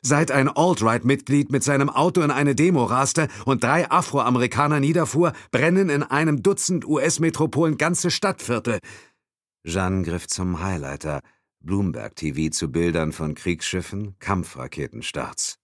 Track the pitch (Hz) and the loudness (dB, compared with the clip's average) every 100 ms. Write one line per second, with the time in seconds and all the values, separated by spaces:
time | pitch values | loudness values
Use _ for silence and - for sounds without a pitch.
0 | 127 143 156 139 135 139 170 - 110 117 | 2 2 2 2 2 2 2 4 2 2
1 | 117 139 135 143 143 135 - 139 139 - | 2 0 2 0 2 0 2 2 2 2
2 | 165 180 147 135 143 139 165 165 117 120 | 2 4 2 2 2 4 4 4 2 2
3 | 135 - 151 - - 135 117 156 160 165 | 2 2 -2 -2 -2 0 2 2 2 0
4 | - 139 117 123 123 - 147 151 139 165 | 2 0 2 2 2 2 2 2 2 2
5 | 156 139 170 - - - 151 185 190 143 | 0 2 0 0 -4 0 4 4 2 0
6 | 147 139 160 147 190 196 - 180 - 151 | 0 2 2 2 2 0 0 -2 0 0
7 | 151 156 160 160 156 135 165 151 151 175 | 0 2 0 0 -2 2 0 2 0 0
8 | 180 - 202 - - 120 120 104 - - | -2 0 -2 -4 -2 -2 -2 -4 -6 -20
9 | - _ _ _ _ _ 82 87 92 95 | -20 _ _ _ _ _ -6 -2 0 0
10 | 85 85 - - 92 85 95 90 67 71 | -2 -4 -6 -4 -4 -2 -4 -4 -6 -8
11 | 78 73 - _ _ _ 76 98 98 67 | -6 -6 -8 _ _ _ -6 -2 -2 -4
12 | 53 - 78 69 78 - 78 73 85 82 | -10 -8 -6 -2 -2 -2 -2 0 0 0
13 | 78 78 78 78 - 87 - 92 87 98 | -2 -4 -6 -4 -4 -4 -4 -6 -6 -10
14 | 104 95 - 98 82 67 62 - 67 57 | -10 -12 -4 -2 -4 -10 -12 -8 -10 -8
15 | - - 60 - - - | -10 -8 -8 -8 -8 -10